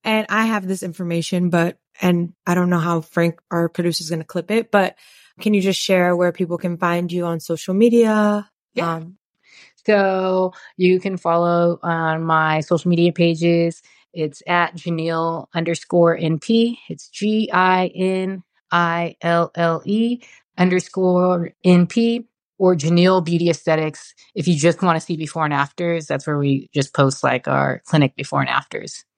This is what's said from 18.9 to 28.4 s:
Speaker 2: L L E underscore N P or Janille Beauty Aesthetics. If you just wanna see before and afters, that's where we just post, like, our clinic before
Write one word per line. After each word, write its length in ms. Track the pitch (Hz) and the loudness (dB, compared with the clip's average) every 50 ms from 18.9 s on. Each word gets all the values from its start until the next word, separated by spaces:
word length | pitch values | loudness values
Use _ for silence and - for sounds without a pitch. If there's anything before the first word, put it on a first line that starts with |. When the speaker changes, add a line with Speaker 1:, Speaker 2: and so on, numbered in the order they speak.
| 165 170 170 165 - _ | 0 -2 -4 -6 -8 _
Speaker 2:
L 300 | - 170 170 170 170 165 _ | -2 0 0 0 0 -2 _
L 280 | 170 170 165 165 160 - | -2 0 0 0 -2 -4
E 380 | - 202 214 226 233 240 240 - - - - _ _ _ | -4 -2 -2 0 -2 -4 -6 -10 -20 -20 -20 _ _ _
underscore 960 | - 180 185 185 185 180 - - 190 185 180 180 180 180 180 180 175 170 - _ _ - | 0 0 2 2 0 -2 -4 -6 -2 0 2 2 2 2 2 0 0 -4 -6 _ _ 2
N 220 | 185 180 180 180 | 4 6 6 4
P 400 | 175 - 233 226 233 233 240 233 _ _ _ _ _ _ _ | 2 0 0 0 0 0 -4 -6 _ _ _ _ _ _ _
or 180 | 196 185 180 | 2 2 2
Janille 480 | 160 139 160 170 170 175 185 190 185 170 | 2 0 2 4 4 4 4 4 2 0
Beauty 260 | 156 170 170 170 170 | 0 -2 0 0 0
Aesthetics. 640 | 165 - - - 160 156 156 156 151 - - - _ _ - _ _ | -2 -2 0 0 0 0 0 -4 -6 -10 -20 -20 _ _ -20 _ _
If 140 | 208 147 170 | -4 0 0
you 80 | 175 | 0
just 240 | 143 139 170 165 - | 2 2 2 2 2
wanna 180 | 185 185 165 160 | 0 0 0 0
see 160 | - - 175 | -2 -6 -8
before 280 | 156 160 151 - 165 160 | -8 -8 -8 -4 -4 -2
and 80 | 151 | -2
afters, 540 | 147 143 139 143 _ - 175 170 170 165 151 | 0 -2 -2 -4 _ -6 -4 -4 -4 -4 -4
that's 200 | - 147 139 - | -4 -6 -6 -4
where 120 | - 147 147 | -4 -2 -2
we 320 | 143 139 139 139 - _ | 0 0 0 -2 -4 _
just 220 | _ 151 135 - _ | _ -4 -4 -2 _
post, 280 | - 139 135 131 - - | 2 2 2 2 0 -2
like, 220 | 131 127 127 - 143 | -2 -2 -2 -2 -2
our 340 | 135 135 139 139 131 - _ | 0 0 0 0 -2 -6 _
clinic 300 | - - 156 143 131 _ | 0 2 2 2 2 _
before 240 | - 139 - - 139 | -6 -12 -6 -4 -4